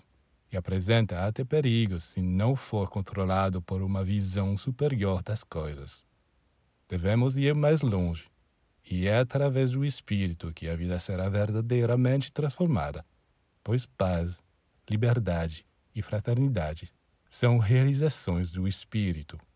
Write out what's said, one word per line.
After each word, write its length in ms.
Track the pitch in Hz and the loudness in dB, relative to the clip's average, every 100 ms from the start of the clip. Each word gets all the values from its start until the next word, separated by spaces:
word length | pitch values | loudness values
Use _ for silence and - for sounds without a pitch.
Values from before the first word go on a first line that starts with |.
| _ _ _ _ _ | _ _ _ _ _
e 40 | 92 | -6
apresenta 720 | 90 95 92 113 104 87 98 | -2 -2 2 2 2 0 -2
até 160 | 110 | -2
perigos 640 | 131 151 135 117 110 87 | 0 2 2 2 2 -2
se 180 | - - | -6 -4
não 320 | 92 92 113 | 0 2 2
for 340 | 135 - 107 92 | 0 -2 -2 -2
controlado 720 | 104 92 101 92 92 98 92 | -4 -6 -2 0 2 2 -2
por 220 | 85 95 | -4 -4
uma 220 | 95 98 | -2 -2
visão 520 | 95 104 98 98 98 98 | 0 0 -2 -2 -2 -2
superior 640 | - 127 147 123 98 92 | -4 -2 0 0 0 0
das 220 | - 104 | -2 -6
coisas. 640 | - 82 78 71 67 - _ _ _ _ _ _ _ _ _ | -6 -8 -6 -8 -12 -18 _ _ _ _ _ _ _ _ _
Devemos 480 | 90 92 113 127 135 | -2 2 2 2 2
ir 200 | 139 151 | 2 4
mais 240 | 147 156 | 4 4
longe, 520 | 131 98 87 82 - _ _ _ _ _ - | 4 2 0 -2 -8 _ _ _ _ _ -6
e 200 | 92 92 | -2 2
é 100 | 110 | 2
através 560 | 127 139 139 131 131 | 2 0 0 2 0
do 100 | 131 | 0
espírito 720 | 143 - - 101 95 82 85 | -2 -4 -4 -2 -2 -4 -8
que 160 | 82 80 | -8 -6
a 80 | 82 | -4
vida 220 | 90 90 | -4 -4
será 280 | - 92 95 | -4 -4 -2
verdadeiramente 1040 | 101 104 110 113 123 117 123 127 135 131 | 0 0 0 0 0 2 2 2 2 -2
transformada, 720 | - 147 - 180 110 71 71 - _ _ _ _ _ | -4 -4 0 0 2 -2 -6 -14 _ _ _ _ _
pois 240 | - 123 - | -2 -2 -2
paz, 520 | - 95 87 87 90 _ _ _ _ - | -2 0 2 -2 -6 _ _ _ _ -4
liberdade 800 | 107 120 117 95 85 82 80 - _ _ | 0 2 2 2 0 -2 -6 -14 _ _
e 80 | - | -10
fraternidade 880 | - 107 - 120 139 113 78 80 - _ _ _ _ | -6 -4 0 2 2 0 -2 -6 -12 _ _ _ _
são 260 | - 120 120 | 0 4 4
realizações 960 | 101 127 135 139 151 - - 87 87 | 6 6 4 4 2 0 -2 -2 -2
do 160 | 90 95 | -2 -4
espírito. 720 | 95 - 110 98 78 76 78 - | -4 -6 -2 -2 -2 -6 -16 -18